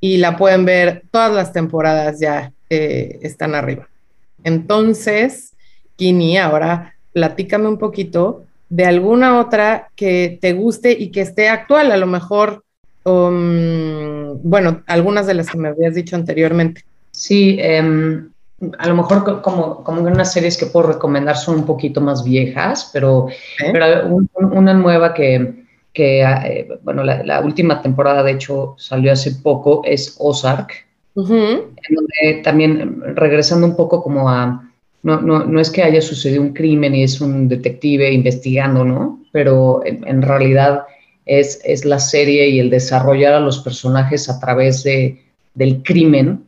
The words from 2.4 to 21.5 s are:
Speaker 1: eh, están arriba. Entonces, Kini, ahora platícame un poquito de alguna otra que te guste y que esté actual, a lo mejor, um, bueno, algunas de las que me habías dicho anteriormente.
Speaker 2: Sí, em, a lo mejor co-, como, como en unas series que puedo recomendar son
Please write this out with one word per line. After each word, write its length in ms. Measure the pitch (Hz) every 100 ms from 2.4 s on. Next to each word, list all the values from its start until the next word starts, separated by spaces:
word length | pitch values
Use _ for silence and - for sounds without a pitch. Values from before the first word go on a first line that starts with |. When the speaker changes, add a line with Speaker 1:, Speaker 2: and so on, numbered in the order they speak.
| 135 - -
Speaker 1:
eh, 480 | 156 151 131 - -
están 320 | 151 - 156
arriba. 340 | 151 131 135 - _ _ _ - -
Entonces, 1080 | 165 165 165 214 220 214 - 208 247 - - _ - - - -
Kini, 400 | 185 180 165 180
ahora 560 | 175 151 160 170 170 - -
platícame 560 | 175 165 165 196 208 214
un 100 | 214
poquito 680 | 214 214 190 170 180 247 - _ _
de 160 | 170
alguna 560 | 180 175 185 233 254 247
otra 480 | 240 226 208 220 - -
que 420 | 196 180 175 175
te 120 | 185
guste 400 | 180 220 220 247
y 180 | 233 202
que 120 | 190
esté 260 | 185 175 214
actual, 420 | 226 - 294 294
a 60 | 202
lo 100 | 185
mejor, 580 | 180 175 208 208 170 _ _ _ _
um, 1400 | - 185 175 175 175 170 165 165 160 156 151 147 147 139
bueno, 400 | 165 196 180 165 -
algunas 400 | 170 175 202 190
de 80 |
las 140 | 185 165
que 100 | 170
me 100 | 160
habías 260 | 151 165
dicho 220 | 165 170 180
anteriormente. 680 | 170 156 160 170 165 165 - _ _
Speaker 2:
Sí, 460 | - - 202 196 190
em, 680 | 160 160 160 156 160 156 156 _ - - 165 -
a 80 | 170
lo 60 |
mejor 300 | 170 170 202
co-, 180 | 196 196
como, 400 | - 185 156 -
como 240 | - 165 170
en 80 |
unas 180 | 185 180
series 240 | 180 170 170
que 100 | 160
puedo 220 | 170 165
recomendar 480 | 156 151 143 143 143
son 200 | -